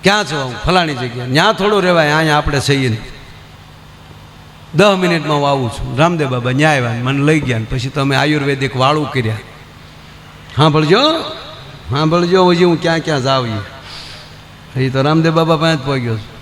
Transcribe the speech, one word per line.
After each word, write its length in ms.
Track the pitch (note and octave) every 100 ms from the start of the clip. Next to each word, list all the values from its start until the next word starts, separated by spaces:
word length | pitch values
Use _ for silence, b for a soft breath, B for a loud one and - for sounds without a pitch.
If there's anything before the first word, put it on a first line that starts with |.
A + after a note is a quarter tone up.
"ક્યાં 220 | F3+ G#3
છો?" 200 | E3+ D3
"હું 180 | C3 A#2+
ફલાણી 300 | C#3+ F3+ E3
જગ્યાએ." 320 | C3+ B2 A#2+ B2
"ન્યા 260 | C3+ G3
થોડું 300 | A3 G3 G#3
રહેવાય, 280 | F3+ F3 D3+
અહીંયા 280 | D#3 D#3+ D3+
આપણે 220 | D3+ C#3+
સહી 280 | B2+ C#3 C3
ને." 80 | A2 - - - - - - - - - - - - - - - - -
"દસ 220 | D#3 G3+ F#3+
મિનિટમાં 400 | F3+ E3+ D3 D3
હું 120 | C#3+
આવું 240 | C#3 B2
છું." 260 | - B2+ B2
રામદેવ 300 | E3 F3 C#3+
બાબા 220 | B2 A#2+
ન્યા 200 | C3 D#3
આવ્યા 220 | D3 A#2+
ને 100 | A#2
મને 220 | B2 C#3
લઈ 160 | C#3+ D#3+
ગયા 180 | C3 A#2
ને 60 |
પછી 240 | A2 C3 B2+
તમે 280 | C#3+ C3+ C3+
આયુર્વેદિક 600 | C#3+ D3+ C#3 C#3 C3+ B2+
વાળું 340 | C3 D3+ C#3+
કર્યા. 260 | C3 A2 G#2+ - - - - - - - - - - - -
સાંભળજો, 420 | D#3 D3+ D3+ G3 D4 D#4 - - - - - - -
સાંભળજો, 600 | C#3 D#3 F3 F3 F#3 F3+
હજી 140 | F3
હું 180 | F3 E3
ક્યાં 160 | E3 E3
ક્યાં 240 | D#3+ D3
જાઉં 260 | C3 C3+ A#2+ G#2 G2+ - B B B B B - - - - B2+
એ. 40 |
એ 100 | C3
તો 120 | C3
રામદેવ 300 | C#3 D#3+ D#3+
બાબા 240 | E3 E3 D#3+
પાસે 200 | E3 D#3
જ 80 |
પહોંચ્યો 320 | C3+ C3+ A#2 A2
છું. 180 | G#2+ -